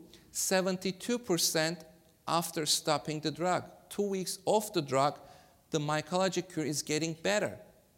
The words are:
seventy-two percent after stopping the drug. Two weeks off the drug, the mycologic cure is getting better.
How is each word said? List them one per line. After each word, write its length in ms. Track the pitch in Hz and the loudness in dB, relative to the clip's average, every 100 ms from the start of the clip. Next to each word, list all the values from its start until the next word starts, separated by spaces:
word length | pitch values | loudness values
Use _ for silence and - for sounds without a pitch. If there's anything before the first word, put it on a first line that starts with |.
| - - - | -20 -20 -10
seventy-two 880 | - - 190 190 185 190 180 - 240 | -4 0 2 2 0 -2 -4 -2 -2
percent 680 | 240 170 - 165 156 175 - - - _ - | 0 2 2 2 0 -2 -10 -20 -20 _ 0
after 380 | 160 170 165 151 | 0 0 -2 0
stopping 520 | - - 147 - 151 | 2 2 0 0 -4
the 100 | 156 | -2
drug. 340 | 143 180 170 120 - - | 0 0 0 -2 -16 -10
Two 140 | - | -2
weeks 360 | 202 190 170 - | 0 0 -4 -4
off 280 | - 208 208 | 2 2 2
the 100 | 175 | -2
drug, 360 | 139 131 143 - - - - _ _ | 2 4 2 0 -12 -20 -20 _ _
the 100 | 160 | -2
mycologic 720 | 147 151 151 180 190 180 175 | 0 -2 0 0 0 0 -4
cure 120 | 160 | -2
is 180 | 156 147 | -2 -2
getting 320 | - 151 165 | -2 -2 -2
better. 440 | 160 180 208 143 95 - - _ | -2 0 0 0 -6 -16 -20 _